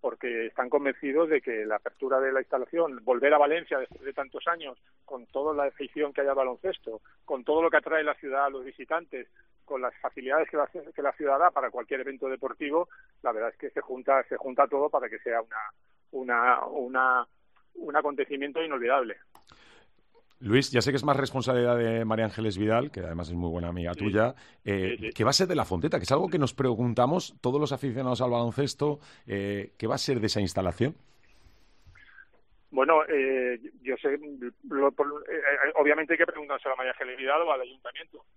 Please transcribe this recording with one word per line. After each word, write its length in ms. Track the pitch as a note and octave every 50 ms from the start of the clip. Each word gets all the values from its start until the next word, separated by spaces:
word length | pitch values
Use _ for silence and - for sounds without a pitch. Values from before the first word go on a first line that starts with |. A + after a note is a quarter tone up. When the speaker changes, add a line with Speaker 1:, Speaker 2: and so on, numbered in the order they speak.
Speaker 1:
porque 460 | - C3 A2+ - - B2 A#2 A#2 A2+ A2+
están 200 | - - B2+ B2
convencidos 600 | C#3+ D3 C#3+ C#3 B2+ - - C#3 C3+ D3+ E3+ D#3
de 100 | D#3 C3+
que 240 | - C3+ A#2 A2 G#2+
la 120 | G#2+ G#2+
apertura 440 | G#2 _ - _ _ C#3 C3 C3 C3
de 100 | C3+ C3+
la 100 | C3+ C3
instalación, 640 | B2+ _ - C3 B2+ - - E3+ E3+ D#3 C3 A#2+
volver 300 | A2 A#2+ B2+ A#2+ B2+ C#3+
a 60 | D3+ D3
Valencia 400 | D3 C#3+ D#3 E3+ D#3+ - D#3 C3+
después 240 | B2+ - - -
de 100 | C3 C#3
tantos 340 | C3+ - C#3 C3 - C3 - E3+
años, 280 | E3+ E3+ D#3 C#3 B2 _ _ _ _ _ _
con 180 | - C#3+ B2+ A#2+ _
toda 260 | - C3+ C#3+ D#3 D3+
la 100 | C#3+ C#3+
afición 480 | C#3 - - C#3+ B2 - D3+ D3+ C#3+
que 80 | C3+ -
hay 60 | C#3
al 80 | C#3 C#3
baloncesto, 680 | C#3 C3+ B2+ B2 - - - - - _ A#2 A2+ G#2+ _ _ _ _ _
con 180 | - D3+ C3
todo 200 | A#2+ - D3+ D#3+
lo 80 | E3 E3
que 80 | E3 D3+
atrae 260 | - D3 D#3 D#3+ D3+
la 100 | D3+ D3
ciudad 280 | - - C#3 C3 C#3 C#3
a 60 | C#3
los 160 | C3+ C3+ B2+
visitantes, 640 | C3+ - - C3+ _ D#3+ E3 E3+ _ - B2+ A#2+ _ _ _ _ _ _ _ _
con 160 | - C#3+ C3
las 160 | B2+ A#2+ - -
facilidades 500 | - B2+ _ - B2 C3 C#3 D#3 D#3+ -
que 60 | -
la, 100 | D3+ C#3+
que 360 | - _ F3+ D3 - - -
la 100 | C#3+ C#3
ciudad 260 | - - D3+ C#3+ C#3 C#3
da 140 | E3 F3+
para 180 | - C#3+ C3 A#2+
cualquier 300 | - B2 A#2 - C#3+ C3
evento 280 | B2+ C#3 C3+ C3 C#3+ C3
deportivo, 600 | C3 C3 - C3 B2 _ D3+ C#3+ C#3+ E3 F3 _ - - - _ _ _
la 80 | - B2+
verdad 200 | A#2 G#2+ A2+ A#2
es 60 | -
que 140 | _ - -
se 100 | _ D3
junta, 440 | - - C3 B2+ B2+ - C3+ C3+ B2 -
se 80 | C3+
junta 300 | - - C#3 B2+ - -
todo 240 | - D3 C#3 C#3+ D3+
para 180 | - C#3+ B2 A2+
que 120 | A2 A#2
sea 200 | - B2 A#2 A#2
una, 160 | A2+ A2+ G#2 A2 G#2+ G#2 - _ _ _ _ _ _ _
una, 540 | - C3+ C3 B2 A#2+ A#2 A#2+ B2 B2 - -
una, 600 | - - D#3 B2+ B2 C3 B2+ C3 C3 B2+ B2+ A#2+ _ _ _ _ _ _ _ _ _ _
un 200 | F4+ E4 D3+ C#3+
acontecimiento 640 | D3+ C#3+ D3 C#3+ D3 C3+ - C#3+ C#3 C#3 D3 C3+ D#3+
inolvidable. 560 | E3 D#3+ C#3+ B2+ A#2+ A#2+ C3 C#3+ B2+ A2 G2 - - _ _ - _ _ - - - - - - _ _ _ _ _ _ _ _ _ _ _ _
Speaker 2:
Luis, 320 | C3 G2+ G#2 C3+ C#3 -
ya 80 | C#3 A#2+
sé 100 | A2 C#3
que 60 | C3+
es 80 | C3+ A2+
más 140 | D3 C#3 C3
responsabilidad 580 | C#3 B2+ - C3 A#2 C3 B2+ B2 A#2+ A#2+ A#2+
de 280 | A#2+ A#2 A2+ A2+ A#2 A2+
María 200 | A2 A2 A2 A2+
Ángeles 320 | G#2+ - - A2+ A2 F#2+
Vidal, 340 | F#2 G#2+ G#2+ A2 A#2 C3 D3
que 100 | - G2
además 280 | F2 E2 E2 E2 F2 D#2
es 60 | F2
muy 160 | F2 F2 E2+
buena 180 | E2 F2 E2+ E2+
amiga 240 | F2 F2+ E2+ E2+
Speaker 1:
Sí. 80 | F2+ -
Speaker 2:
tuya. 340 | G2+ G#2 F#2 G#2+ A2 B2 C3 - - - - _ _
Eh, 320 | - G2+ G2 F#2 F#2+ A#2 G#2
Speaker 1:
Sí, 80 | G#2+
sí. 40 | A2 -
Speaker 2:
¿qué 80 | -
va 80 | A2 A#2
a 40 | C#3+
ser 120 | - G3
de 80 | F3 F3+
la 120 | D3 G#2+
Fonteta? 320 | - F#2 F2+ - D#3+ - -
Que 60 | F2+
es 80 | -
algo 180 | C#3 D3+ F#3 F3+
que 80 | D#3+ E3+
nos 160 | C#3+ B2 -
preguntamos 800 | - C3+ C3 A#2 G#2 B2 A#2+ A2+ A#2 A#2+ B2+ D#3 F#3 - - - -
todos 180 | - B2 B2+ C#3+
los 120 | D3+ C3+
aficionados 500 | C#3 B2+ - C#3 A2 B2+ C3+ B2+ B2 -
al 80 | B2+ B2
baloncesto. 680 | A#2+ A#2 A#2+ A#2 A2 - C#3+ C3+ - - D3 D3+ D3 C#3+ - - - - _
Eh, 480 | - G#2 G2 G2 G2+ G2+ G2+ G2 - _ _
¿qué 80 | -
va 100 | A2 C3
a 20 | C#3
ser 200 | - - C3+ A#2+
de 80 | G#2 G#2
esa 120 | - G#2+
instalación? 560 | G2+ F#2 - - F#2+ F2+ E2 - A#2+ C#3 E3+ - - - _ _ - - - - - - - - - _ _ - _ - - - - - - - - _ _ - _ _ _ - _ _
Speaker 1:
Bueno, 320 | - C3 C3+ D3+ E3 D#3 -
eh, 540 | - E3 C#3+ C3 C3+ C3+ C3 B2+ B2+ B2 A2+ B2 - - C3
yo 140 | B2 C3 C3 -
sé, 200 | - C#3+ C#3 D3 D3+ D3 C#3+ C3 B2 B2 - _ - C3
lo, 220 | - C#3 C#3 C#3
por, 320 | C#3 - C#3+ C#3+ D3 D3 C#3+ -
eh, 60 | -
eh, 380 | D#3+ C#3+ C#3+ C#3+ C3+ C#3 D3 D#3+
obviamente 400 | D#3 C#3+ D3 D3+ D#3 D#3+ D3 E3
hay 40 | D#3+
que 80 | E3
preguntárselo 460 | - E3 D#3+ D3 C#3+ C#3+ C#3+ - C#3
a 40 | C3
María 160 | B2+ C3 B2+
Ángeles 260 | B2 - C3+ B2+ B2+ B2+
Vidal 240 | C3 C3 C#3+ D#3
o 100 | E3+ E3
al 80 | D3 C3
ayuntamiento. 640 | B2+ B2+ C3 C3+ _ A#2+ - - E3 _ - D3+ - _ _